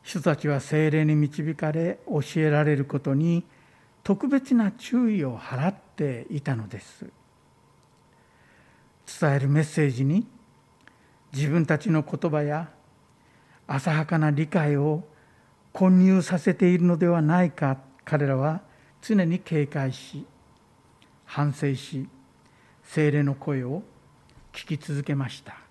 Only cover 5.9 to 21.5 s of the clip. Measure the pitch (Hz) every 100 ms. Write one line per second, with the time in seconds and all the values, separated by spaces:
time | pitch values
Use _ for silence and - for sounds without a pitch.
5.9 | - 147 120 - 147 139 123 104 101 -
6.9 | - - _ _ _ _ _ _ _ _
7.9 | _ _ _ _ _ _ _ _ _ _
8.9 | _ - - 160 139 135 147 156 - 143
9.9 | 123 135 185 240 - _ _ _ _ -
10.9 | _ _ _ _ 135 147 165 156 151 214
11.9 | 156 147 147 170 151 147 151 165 - _
12.9 | _ _ _ _ _ _ _ - 135 170
13.9 | 156 151 165 151 143 156 190 147 143 147
14.9 | 156 - _ _ _ _ _ _ - 185
15.9 | 185 185 190 160 180 - - 180 180 175
16.9 | 170 175 170 151 180 175 - 143 131 -
17.9 | _ - 151 143 131 147 160 - - _
18.9 | _ - 208 170 180 - 160 139 147 135
19.9 | 127 - 143 - _ _ _ _ _ _
20.9 | _ _ _ - - 147